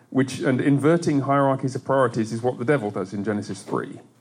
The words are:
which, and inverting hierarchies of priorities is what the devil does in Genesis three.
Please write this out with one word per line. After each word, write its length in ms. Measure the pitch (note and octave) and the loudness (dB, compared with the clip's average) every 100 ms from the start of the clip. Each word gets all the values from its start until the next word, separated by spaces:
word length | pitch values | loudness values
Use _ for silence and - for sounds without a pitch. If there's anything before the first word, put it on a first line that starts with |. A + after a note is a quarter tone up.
| _ | _
which, 280 | - C3 - | 0 0 0
and 220 | D3 B2+ | 0 2
inverting 600 | C#3 C#3 C#3 E3+ E3+ C#3+ | 2 4 4 2 2 0
hierarchies 520 | C3 C#3 C#3 C3 C3+ B2 | 2 2 2 2 -2 -4
of 80 | |
priorities 480 | - C3+ B2+ A#2+ A2 | 0 2 2 0 -4
is 120 | A2+ | -2
what 160 | B2 - | -2 -2
the 60 | B2 | 0
devil 260 | C#3+ G#2 | 0 0
does 200 | G#2+ F#2 | -4 -6
in 120 | G#2 | -4
Genesis 400 | G2+ G#2 G#2 F#2+ | -4 -4 -4 -10
three. 360 | - B1 - - - _ | -6 -6 -6 -12 -20 _